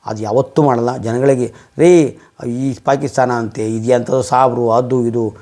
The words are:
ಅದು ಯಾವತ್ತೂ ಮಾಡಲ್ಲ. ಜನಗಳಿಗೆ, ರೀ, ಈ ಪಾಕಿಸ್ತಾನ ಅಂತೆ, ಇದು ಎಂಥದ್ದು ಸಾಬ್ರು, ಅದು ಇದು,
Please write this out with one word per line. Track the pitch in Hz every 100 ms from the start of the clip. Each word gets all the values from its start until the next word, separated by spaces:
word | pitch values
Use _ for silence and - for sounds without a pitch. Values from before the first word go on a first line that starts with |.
| 113
ಅದು | 107
ಯಾವತ್ತೂ | 107 117 135 -
ಮಾಡಲ್ಲ. | 147 120 120 127
ಜನಗಳಿಗೆ, | 110 120 135 131 113 - - -
ರೀ, | 165 175 135 - _ - 123
ಈ | 120 135 120 -
ಪಾಕಿಸ್ತಾನ | 139 143 - 123
ಅಂತೆ, | 120 113 - 110 113
ಇದು | 110
ಎಂಥದ್ದು | 123 123 131
ಸಾಬ್ರು, | 123 127 131 120 117
ಅದು | 113 120 131 117
ಇದು, | 117 110 -